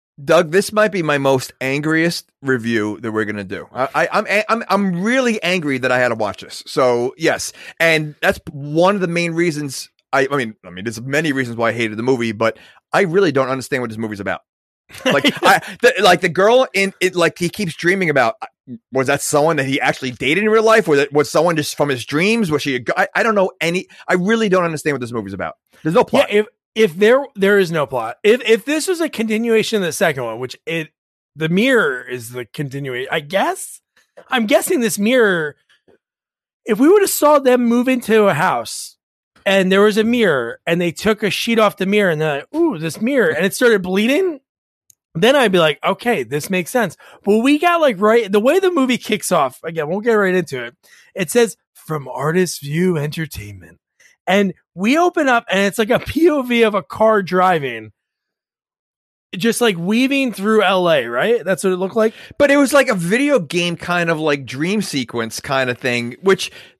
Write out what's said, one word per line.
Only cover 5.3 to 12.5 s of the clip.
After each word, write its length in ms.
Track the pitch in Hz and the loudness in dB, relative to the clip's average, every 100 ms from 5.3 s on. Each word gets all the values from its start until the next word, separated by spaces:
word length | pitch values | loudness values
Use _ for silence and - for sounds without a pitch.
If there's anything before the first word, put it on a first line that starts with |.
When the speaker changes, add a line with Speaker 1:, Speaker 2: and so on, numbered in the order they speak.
| 220 | -2
Speaker 1:
angry 360 | 170 185 147 131 | -2 -2 -2 -2
that 140 | 127 | 0
I 60 | 127 | 0
had 100 | 123 | 0
to 60 | |
watch 260 | 113 101 - | -2 -6 -8
this. 220 | 78 - - | -14 -18 -8
So 480 | 151 127 120 123 139 | 0 2 2 -2 -2
yes, 360 | 160 107 - - - - | -2 -2 -6 -14 -14 -2
and 360 | 165 156 151 - | 0 0 -2 -4
that's 200 | 175 196 - | -2 -2 -8
one 460 | 147 147 156 185 208 | -12 -4 2 2 2
of 40 | |
the 60 | 175 | -2
main 260 | 170 170 | -2 -2
reasons. 580 | 165 175 147 143 - - _ _ | -2 -2 -2 -8 -10 -16 _ _
I, 140 | 139 139 | 0 0
I 80 | 143 | -2
mean, 200 | 113 107 92 | -4 -10 -16
I 40 | |
mean, 140 | 90 | -10
there's 160 | 113 110 | -10 -8
many 320 | 131 143 160 | -4 -2 -2
reasons 240 | 135 120 117 | -2 -4 -2
why 120 | 113 | -2
I 40 | |
hated 240 | 117 110 107 | -2 -4 -2
the 60 | |
movie, 300 | 123 127 117 | -2 0 -2
but 260 | 107 113 | -2 -2